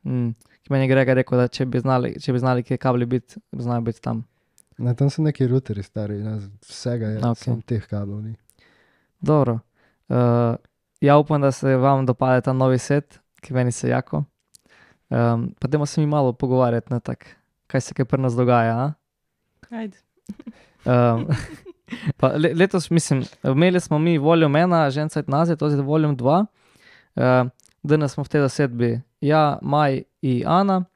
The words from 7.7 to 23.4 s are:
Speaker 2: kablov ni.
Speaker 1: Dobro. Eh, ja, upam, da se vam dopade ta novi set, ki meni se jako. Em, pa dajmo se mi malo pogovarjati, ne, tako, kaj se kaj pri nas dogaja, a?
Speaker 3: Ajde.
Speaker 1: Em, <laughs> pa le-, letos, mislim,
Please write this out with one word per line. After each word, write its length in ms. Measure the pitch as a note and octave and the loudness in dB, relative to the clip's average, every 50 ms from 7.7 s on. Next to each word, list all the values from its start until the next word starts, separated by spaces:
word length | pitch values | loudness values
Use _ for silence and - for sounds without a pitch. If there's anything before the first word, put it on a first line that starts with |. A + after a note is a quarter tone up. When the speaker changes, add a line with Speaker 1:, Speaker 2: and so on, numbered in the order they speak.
| A#2+ A2 G#2+ | -4 -4 -4
Speaker 2:
kablov 380 | - - G#2 G2+ G2+ G2+ G#2 | -6 -8 -6 -6 -6 -8 -10
ni. 140 | G#2+ A2 A#2 - _ _ _ _ _ _ _ _ _ _ _ _ _ _ _ _ - | -10 -10 -12 -14 _ _ _ _ _ _ _ _ _ _ _ _ _ _ _ _ -2
Speaker 1:
Dobro. 360 | C#3+ D3+ D3+ C#3 B2 A#2 A2+ - _ _ _ _ _ _ _ _ _ | 0 2 2 4 2 0 -4 -4 _ _ _ _ _ _ _ _ _
Eh, 440 | B2+ B2 B2 A#2+ A#2+ A#2+ A#2+ A#2 A#2 - _ _ _ _ _ _ _ _ - | 0 2 2 4 4 2 2 0 -2 -4 _ _ _ _ _ _ _ _ 4
ja, 120 | C#3 C#3+ | 6 6
upam, 240 | D3 D3+ D3 D3+ D3 | 6 4 4 0 0
da 120 | C#3+ C#3 | 2 0
se 240 | B2+ - - C#3 C3 | 0 0 0 0 2
vam 300 | C3 B2 C#3 C#3 C3+ C3+ | 4 4 4 2 2 2
dopade 360 | B2+ B2 - C3+ C3 B2+ B2+ | 0 0 0 2 2 2 2
ta 120 | A#2 - C3 | 2 0 0
novi 260 | C3 C3 C3 C3 B2+ | 2 2 2 2 0
set, 420 | - - C#3+ D3 D3 _ - - _ _ _ | 0 0 -2 -2 -2 _ -18 -20 _ _ _
ki 160 | _ - - B2+ | _ -16 -6 -2
meni 180 | B2+ B2+ B2 | -2 0 -2
se 180 | A#2+ - - B2 | -2 -2 -2 -2
jako. 360 | B2 B2+ B2+ - - D3+ D3 - _ _ _ _ _ - _ _ _ _ _ _ _ _ _ _ | 0 -2 -2 -4 -4 -4 -4 -6 _ _ _ _ _ -20 _ _ _ _ _ _ _ _ _ _
Em, 400 | B2+ A#2+ A#2 A#2 A#2 A#2 A#2+ B2 - | -2 0 2 2 0 0 -2 -4 -8
pa 140 | _ - | _ -6
dajmo 180 | - C#3 D3+ D3 | -2 -2 -2 -2
se 140 | D3 - - | -2 -2 0
mi 80 | D#3 | 0
malo 260 | D3 D3 D3+ C#3 B2+ A#2 | 0 2 2 0 0 0
pogovarjati, 580 | - - C3 B2+ B2+ B2+ A#2+ A#2 A#2 - - | -2 -2 0 2 2 2 2 0 -2 -2 -4
ne, 80 | B2 A#2+ | -6 -6
tako, 280 | - - B2 - - - - _ _ _ _ _ _ | -4 -6 -10 -10 -12 -20 -20 _ _ _ _ _ _
kaj 160 | _ - C3+ B2+ | _ -4 -4 -4
se 100 | - - | -4 -4
kaj 120 | - C#3 | -4 -2
pri 140 | - - C3+ | -2 0 0
nas 140 | C3+ B2+ A#2 | 0 0 0
dogaja, 400 | A#2+ B2+ B2 B2 A#2+ A2+ A2+ A2+ | 0 2 4 4 4 2 2 0
a? 120 | A#2 B2+ C#3+ D3+ _ _ _ _ _ _ _ _ _ _ _ _ _ - _ | 0 -2 -4 -4 _ _ _ _ _ _ _ _ _ _ _ _ _ -20 _
Speaker 3:
Ajde. 280 | A#3+ A3+ A3 G#3+ F#3 _ _ _ _ _ _ _ G#3 _ - - - _ _ _ _ _ _ | -12 -12 -12 -12 -14 _ _ _ _ _ _ _ -18 _ -16 -20 -20 _ _ _ _ _ _
Speaker 1:
Em, 440 | - B2 B2 A#2+ A#2+ A#2 A2+ - - - A#2 - - - - - F#4+ | 0 2 2 2 2 0 0 -2 -2 -4 -4 -4 -12 -18 -20 -20 -20
<laughs> 480 | - _ _ - - A#3+ - E3+ - _ | -20 _ _ -16 -14 -10 -8 -8 -6 _
pa 140 | - C3 - | -2 0 0
le-, 220 | D3+ D#3 E3+ C3 | 0 -2 -2 2
letos, 340 | E3 F#3 G3 - F#3 D#3+ - | 2 0 0 0 -4 -4 0
mislim, 340 | E3+ E3+ - - D3 C3+ B2+ - - _ | 0 0 0 0 -2 -2 -2 -6 -12 _